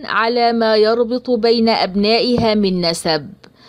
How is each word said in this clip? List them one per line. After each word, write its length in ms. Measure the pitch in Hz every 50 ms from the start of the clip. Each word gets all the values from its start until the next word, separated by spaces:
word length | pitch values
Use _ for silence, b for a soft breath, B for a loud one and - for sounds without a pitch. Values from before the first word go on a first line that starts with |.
| 302
على 480 | - - 202 220 233 240 240 233 233 233
ما 240 | 226 226 220 220
يربط 540 | 214 214 214 233 240 240 220 240 254 - -
بين 380 | 247 226 214 233 233 233 226 226
أبنائها 840 | 220 - - 196 180 202 202 208 226 233 170 247 240 233 233 226 214
من 260 | 214 202 190 185 180
نسب، 500 | 175 170 165 165 - 175 156 156 139 - - - - B B B B